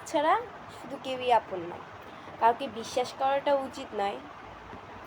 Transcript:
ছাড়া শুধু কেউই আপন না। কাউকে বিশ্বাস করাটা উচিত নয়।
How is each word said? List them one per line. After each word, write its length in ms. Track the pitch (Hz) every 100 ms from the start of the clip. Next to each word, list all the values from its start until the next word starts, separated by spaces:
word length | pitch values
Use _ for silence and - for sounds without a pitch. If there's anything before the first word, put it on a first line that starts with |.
| -
ছাড়া 340 | 311 311 427 494 - - -
শুধু 160 | - 277
কেউই 280 | 269 254 247
আপন 260 | 226 - 185
না। 160 | 170 175 - - - - - -
কাউকে 280 | 226 240 269
বিশ্বাস 460 | 214 220 254 247 -
করাটা 360 | 269 277 285 277
উচিত 320 | 262 - 247
নয়। 240 | 208 202 247 - - - - - - - -